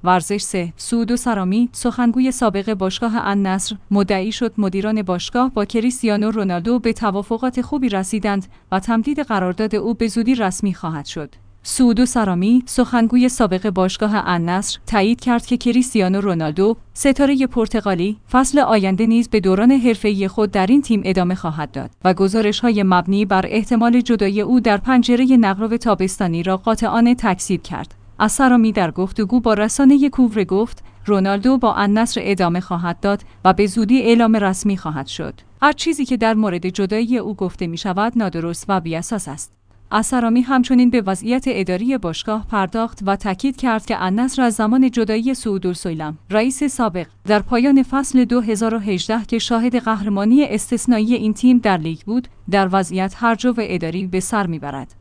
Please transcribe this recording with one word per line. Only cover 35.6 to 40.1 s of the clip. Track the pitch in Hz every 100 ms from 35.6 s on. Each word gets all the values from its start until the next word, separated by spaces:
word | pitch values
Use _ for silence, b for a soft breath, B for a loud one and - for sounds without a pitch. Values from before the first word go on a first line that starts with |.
هر | 285
چیزی | 294 - 294
که | 262 254
در | 226
مورد | 220 214 175 180
جدایی | 185 196 214 233 247
او | -
گفته | 202 185 - 175
می‌شود | 165 208 180 214 240
نادرست | 202 165 170 170 -
و | 190
بی‌اساس | 165 160 170 214 -
است.» | 139 - _ _ _ -
السرامی | 208 220